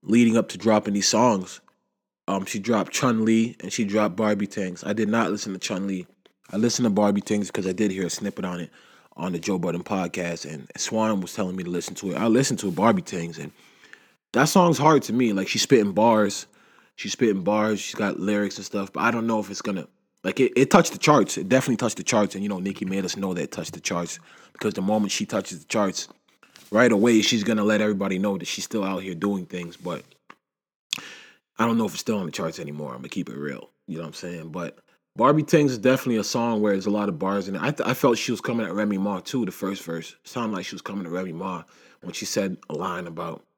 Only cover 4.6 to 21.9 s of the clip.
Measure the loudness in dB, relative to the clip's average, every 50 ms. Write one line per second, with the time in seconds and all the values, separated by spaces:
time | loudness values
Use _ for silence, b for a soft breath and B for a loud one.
4.6 | -6 -6 -6 -8 -6 -6 -2 -2 0 0 2 2 2 0 -2 -4 -6 -8 -8 -8
5.6 | -6 -6 -4 -4 -4 -4 -4 -6 -8 -10 _ _ _ _ _ _ _ _ -2 0
6.6 | 2 2 2 2 2 2 4 4 4 4 2 2 0 0 -2 -2 -2 -4 -6 -4
7.6 | -4 -4 0 0 0 0 0 -2 -4 -4 -4 -6 -6 -8 -6 -6 -6 -6 -6 -6
8.6 | -10 -12 b b b b b b b b b -8 -6 -4 -4 -4 -2 -2 -2 -2
9.6 | 0 -2 -4 -4 -4 -4 -2 -2 -2 -4 -4 -4 -4 -4 -6 -6 -8 -12 -12 -12
10.6 | -14 -16 -10 -8 -8 -4 0 0 0 2 0 -2 -4 -6 -6 -6 -4 -4 -4 -6
11.6 | -6 -4 -4 -4 -6 -6 -10 -8 -6 -6 -4 0 2 4 4 4 4 2 0 -2
12.6 | -2 -4 -2 4 4 4 4 4 0 -4 -8 -8 -8 -8 -10 -10 -12 -14 -14 b
13.6 | b b b b b b b b b b b b b _ 0 2 2 4 6 6
14.6 | 6 6 4 6 6 6 6 6 4 2 0 2 2 2 2 0 -2 -2 -2 -2
15.6 | 2 6 6 6 6 4 2 4 6 6 6 6 4 2 0 -4 -10 _ b b
16.6 | b b b b b b b -12 -8 -8 -2 2 2 2 2 2 2 2 2 2
17.6 | 2 2 0 -2 -4 -8 -6 -2 -2 -2 -2 -2 -2 0 0 0 0 -2 -4 -8
18.6 | -12 -6 -4 -4 -6 -4 _ 0 0 0 0 0 0 0 0 0 -2 -4 -8 -8
19.6 | -6 -4 -4 -6 -6 -10 _ _ _ _ _ _ _ -4 2 2 2 4 6 4
20.6 | 4 8 8 6 6 6 0 -2 2 4 4 4 4 2 -2 -8 -2 2 2 2
21.6 | 2 2 -2 -2 -2 -4